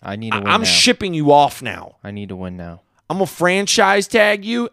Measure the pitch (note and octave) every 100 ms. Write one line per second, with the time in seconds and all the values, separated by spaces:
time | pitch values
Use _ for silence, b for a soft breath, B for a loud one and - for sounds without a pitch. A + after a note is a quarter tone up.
0 | - G#2 A2+ G#2 G#2 F#3+ A3+ - - A#3+
1 | G#3 E3 D3 C#3+ C#3+ - B2 F2 E2+ _
2 | G2+ G#2 G2+ F#2 F#2 F2+ E2+ E2+ _ _
3 | - F3 F#3 - F3 F#3+ G3+ - G3 G3+
4 | G3 A#3 G#3 G#3 G3+ A#3+ A#3+